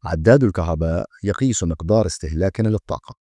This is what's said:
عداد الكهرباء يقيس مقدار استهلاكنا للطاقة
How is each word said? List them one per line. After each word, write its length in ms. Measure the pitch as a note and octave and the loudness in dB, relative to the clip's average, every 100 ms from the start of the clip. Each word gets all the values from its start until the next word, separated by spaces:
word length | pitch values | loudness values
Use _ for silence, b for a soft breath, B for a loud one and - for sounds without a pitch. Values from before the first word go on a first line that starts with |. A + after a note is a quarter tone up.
عداد 400 | D2+ E2 E2 C#3 | -4 0 6 6
الكهرباء 640 | A#2+ - E2 D#2+ E2 E2 - _ | 4 0 -4 -2 -2 -2 -6 _
يقيس 400 | G2+ G2+ C3+ A2 | -6 -2 -2 -2
مقدار 420 | E2+ D#2 D#2+ G#2+ F2 | -4 -4 0 2 2
استهلاكنا 640 | - D#2 D#2 F#2+ - A2 | -4 -8 -2 -2 0 -2
للطاقة 480 | G#2+ - - - - | -2 -4 -12 -12 -20